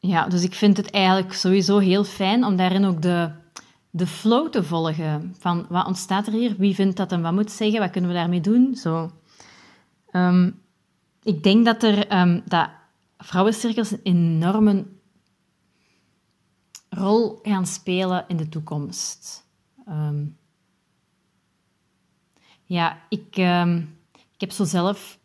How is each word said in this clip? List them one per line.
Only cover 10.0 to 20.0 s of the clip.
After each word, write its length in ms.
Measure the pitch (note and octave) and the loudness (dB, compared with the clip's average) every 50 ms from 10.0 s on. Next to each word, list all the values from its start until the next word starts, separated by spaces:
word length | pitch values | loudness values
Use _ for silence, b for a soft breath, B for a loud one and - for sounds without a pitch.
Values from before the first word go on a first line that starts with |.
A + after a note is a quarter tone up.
| _ _ | _ _
Ehm, 400 | _ F3+ F3+ F3+ F3+ F3+ F3+ F3+ - - _ _ _ _ _ _ _ _ _ _ _ _ _ | _ 0 2 4 6 4 4 4 0 -6 _ _ _ _ _ _ _ _ _ _ _ _ _
ik 200 | A3 F#3+ D3+ D#3 | -4 -4 0 2
denk 220 | G3 G3 A3+ A#3 | 4 4 6 6
dat 180 | A#3 A3+ A3+ A#3 | 4 2 2 2
er, 240 | A3 G#3 G3+ G3 - | 2 2 2 0 0
ehm, 320 | G#3 F#3 F3+ F3 F3 F3 - | 2 2 4 4 2 0 -2
dat 240 | - F3+ E3+ D#3+ - - - _ _ _ _ _ _ _ _ | -2 0 0 0 0 -6 -18 _ _ _ _ _ _ _ _
vrouwencirkels 760 | - - - F3+ F#3+ G#3+ A3 A3 - A#3 A3 A3+ A3 G#3+ | -18 -4 0 2 2 2 0 0 -4 -4 -2 -2 -2 -4
een 80 | G#3 - - | -4 -6 -2
enorme 840 | G3 F3 E3+ E3+ E3 E3 D#3+ D#3 F3 G3 A3 G#3+ G#3+ G3+ F#3+ F#3+ - - - _ _ _ _ _ _ _ _ _ _ _ _ _ _ _ _ _ _ _ _ _ _ _ _ _ _ _ _ _ _ _ _ _ _ _ - _ _ | 0 2 2 2 2 2 0 0 0 2 4 4 4 2 2 -2 -6 -16 -20 _ _ _ _ _ _ _ _ _ _ _ _ _ _ _ _ _ _ _ _ _ _ _ _ _ _ _ _ _ _ _ _ _ _ _ -20 _ _
rol 500 | - F3+ F#3+ G3 G#3 A#3 A#3 G#3 - - | -6 -4 0 2 2 2 2 0 -4 -8
gaan 240 | _ G#3 G#3 F#3+ F#3 | _ -2 -2 -2 -2
spelen 600 | - - - _ - F3+ F3+ F#3+ F#3 F#3 F3+ - - | -4 -6 -8 _ -4 -2 -2 0 -2 -2 -4 -4 -6
in 100 | F3+ E3 | -6 -6
de 120 | D#3+ D#3 | -6 -6
toekomst. 960 | D#3 D#3+ D#3 - D3+ D3+ C#3+ D3+ F3+ - - - - _ - - - - _ _ _ _ _ _ _ _ C4 | -8 -10 -10 -8 -8 -8 -8 -8 -8 -10 -10 -10 -10 _ -18 -20 -20 -20 _ _ _ _ _ _ _ _ -16
Ehm, 400 | G#3 D#3 D3+ | -10 -6 -6